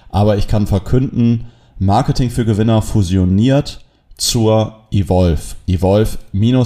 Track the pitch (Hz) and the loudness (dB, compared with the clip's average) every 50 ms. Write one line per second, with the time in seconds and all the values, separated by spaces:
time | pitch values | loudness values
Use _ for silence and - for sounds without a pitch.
0 | - - - 95 104 107 104 101 - - 110 104 104 - 104 95 - - 131 127 | -18 -6 -2 0 2 2 2 0 0 0 0 -2 0 0 -2 -4 -2 0 0 0
1 | 135 - - 120 117 117 117 117 117 - - _ _ _ - - 95 98 101 120 | 0 0 -2 0 0 0 0 -2 -4 -10 -18 _ _ _ -8 -4 -2 0 0 0
2 | 135 - 135 - 127 117 120 131 113 113 107 98 110 117 113 110 - - - 110 | 0 0 -2 -2 -2 -2 -2 -2 0 0 0 0 2 2 2 0 0 0 0 0
3 | 95 85 95 95 90 90 95 101 113 131 135 143 143 - - - - _ _ _ | 0 2 2 2 2 2 2 2 2 2 2 0 0 -4 -10 -18 -20 _ _ _
4 | _ _ - - - - - 120 110 110 110 110 107 110 - - _ - - 101 | _ _ -12 -8 -6 -2 0 0 2 2 2 2 0 -2 -6 -16 _ -4 -4 -2
5 | 90 - 92 92 92 87 80 76 - - - - - - 92 82 95 92 101 107 | 0 0 2 2 2 2 0 -2 -4 -8 -14 -12 -4 -4 -2 0 2 2 2 2
6 | 110 - - - - - - 95 107 120 127 127 120 | 2 0 -4 -8 -10 -6 -4 -2 0 2 2 0 0